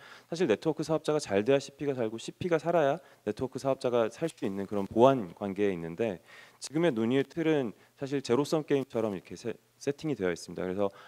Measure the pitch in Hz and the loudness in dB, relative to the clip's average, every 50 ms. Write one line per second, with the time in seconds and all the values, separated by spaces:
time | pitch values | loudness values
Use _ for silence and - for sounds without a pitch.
0 | - - - - - _ - 160 185 139 104 - - 160 147 - 160 - 160 151 | -16 -20 -20 -20 -12 _ -2 0 4 4 4 2 2 -2 -2 -2 -2 -2 -2 -2
1 | - - 151 151 - - 101 98 107 117 139 139 135 - - - 156 139 139 127 | 0 0 0 0 0 0 0 0 4 4 2 2 2 -2 -10 -6 -4 -4 -2 -2
2 | 120 110 110 113 - - - _ - 185 170 156 156 165 175 170 151 139 143 - | -2 -4 -4 -6 -10 -12 -12 _ -2 0 0 0 0 2 2 4 4 4 2 0
3 | - - - _ _ 107 104 - 131 123 - 131 - 139 135 131 - 127 117 120 | -6 -16 -20 _ _ -6 -4 -4 -4 -6 -6 -4 -2 -2 -2 0 0 2 2 4
4 | 113 107 - - 160 165 - - - 110 98 98 98 92 - 101 98 98 - 110 | 2 2 0 -4 -6 -6 -6 -4 -6 -4 -4 -4 -6 -4 -2 -4 -4 -2 4 6
5 | 117 135 135 131 107 85 82 - 107 101 95 92 104 101 95 85 82 82 85 82 | 8 8 8 4 0 -6 -8 -6 -6 -6 -2 0 0 0 0 -2 -4 -8 -4 -2
6 | 113 117 92 80 - - - - - - - _ - - 131 156 175 170 135 110 | -2 -2 -2 -6 -10 -18 -20 -20 -20 -20 -20 _ -16 -6 -2 0 2 2 2 2
7 | 113 113 127 139 135 - - 170 160 160 160 147 131 110 - - - _ _ _ | 0 2 2 2 0 0 -4 -2 0 2 2 2 0 -2 -6 -10 -20 _ _ _
8 | 143 135 139 139 131 - 117 127 147 147 - 160 147 - 147 135 131 - - 113 | -8 -4 -4 -6 0 2 2 2 2 2 0 -2 2 2 2 0 0 0 -2 -2
9 | 110 110 98 87 - - 95 87 - 117 104 - _ _ _ _ - 139 143 - | -2 -2 -2 -4 -8 -12 -16 -10 -8 -10 -10 -10 _ _ _ _ -6 -6 -6 -4
10 | - 156 143 - 95 90 85 - - - 87 82 90 92 90 98 104 98 - - | -4 -6 -4 0 0 0 0 -2 -6 -12 -8 -6 -4 -4 -2 0 -2 -2 -2 -6
11 | - | -20